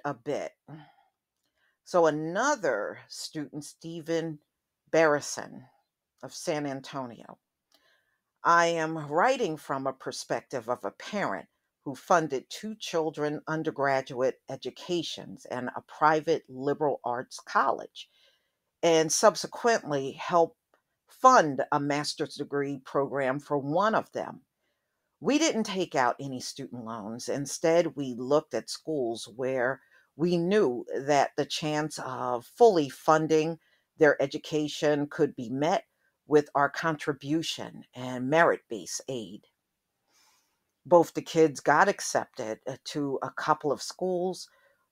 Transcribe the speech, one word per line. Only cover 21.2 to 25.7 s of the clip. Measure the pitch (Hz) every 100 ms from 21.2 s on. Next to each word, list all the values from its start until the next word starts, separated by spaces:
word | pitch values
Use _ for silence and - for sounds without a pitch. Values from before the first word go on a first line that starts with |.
| 254 254 160 135 131
a | 147
master's | 143 143 147 - 143 -
degree | 143 143 139 139
program | - 147 139 135 135 139
for | - 147
one | 135 160 208
of | 190 -
them. | 123 82 - _ _ _ _ _ _ _ _
We | 156 285
didn't | 320 220
take | 214